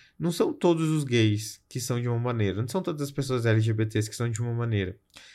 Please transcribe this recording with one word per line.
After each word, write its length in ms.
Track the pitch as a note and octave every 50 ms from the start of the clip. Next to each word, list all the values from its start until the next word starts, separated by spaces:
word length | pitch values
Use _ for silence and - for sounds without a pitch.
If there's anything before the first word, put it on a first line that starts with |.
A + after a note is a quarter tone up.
| - _ _ -
não 140 | D3+ E3+ E3
são 200 | - - - D4
todos 360 | - - F3 E3+ E3 D#3+ D#3
os 160 | D#3 D#3 C#3+
gays 580 | C3 A#2 A#2+ A2+ G#2+ G#2 G#2+ G#2+ - - - _ -
que 100 | - B2+
são 240 | A2+ - B2+ A#2+ A#2+
de 60 | B2
uma 100 | A#2+ A#2
maneira, 420 | A#2 B2 A#2+ A#2 G#2 G2 F2+ G2
não 60 | A#2
são 160 | - - F#3+ F#3
todas 200 | - F3 D3 C#3+
as 100 | C#3 -
pessoas 340 | - C3+ C3 C3 B2 A#2
L 140 | A#2 A2 A2+
G 120 | A2 A2+ A2
B 140 | G#2+ A2
Ts 220 | A2 - A2 G#2 G#2+
que 80 | -
são 120 | - A#2+ A#2
de 140 | A#2 A2 A#2+
uma 100 | A#2+ A#2
maneira. 460 | A#2 A#2+ A#2 A2 G2+ F#2+ F2+ - - _ _ - - - -